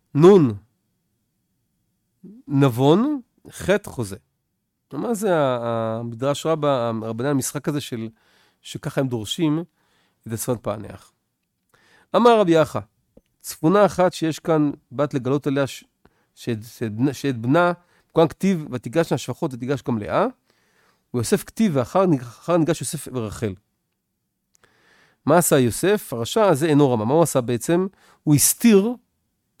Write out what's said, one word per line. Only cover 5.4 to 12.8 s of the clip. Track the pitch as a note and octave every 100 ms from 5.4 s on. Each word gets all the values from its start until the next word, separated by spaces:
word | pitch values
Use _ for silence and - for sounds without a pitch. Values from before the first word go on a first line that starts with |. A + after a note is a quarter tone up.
| C3+ A#2+ A#2 A2+ A2+ A2+
המדרש | A#2 A#2 C3+ C#3 D#3+
רבה, | D#3+ D3 C3 A#2 A2+
רבני | A2 A2+ C3+
המשחק | C#3 B2 D3 D#3+
הזה | D3
של, | - A#2 A2+ - _ _ _ _
שככה | - - D3+ C#3+
הם | C3+
דורשים | A#2+ G#2 - D#3 D#3 F3 _ _ _ _ _ A2+
את |
עצמת | A2+ - A#2+
פענח? | G#2+ G#2+ G2 - _ _ _ _ _ _ _ _ _ _ _ -
אמר | A#3+ A3+
רבי | F#3
יחא, | D#3+ D3 A2